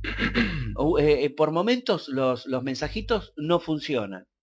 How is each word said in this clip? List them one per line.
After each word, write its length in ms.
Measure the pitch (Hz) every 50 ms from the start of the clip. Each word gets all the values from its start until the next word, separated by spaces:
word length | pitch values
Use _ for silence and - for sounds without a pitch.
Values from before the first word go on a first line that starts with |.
<clears throat> 720 | - - - - 233 254 - 240 226 196 165 147 123 110 101
O, 220 | 101 139 156 - -
eh, 260 | 147 151 147 123 139
eh, 60 | 139
por 220 | 139 - 156 156
momentos 560 | 160 170 190 233 254 247 247 - 196 156 - 143
los, 380 | 131 135 131 127 127 117 -
los 160 | 135 131 127 131
mensajitos 680 | 139 131 - 156 147 - 220 214 - 226 196 - - _
no 240 | 151 151 160 175 170
funcionan 680 | 170 160 156 147 - 151 143 117 104 98 95 92 - _ _ _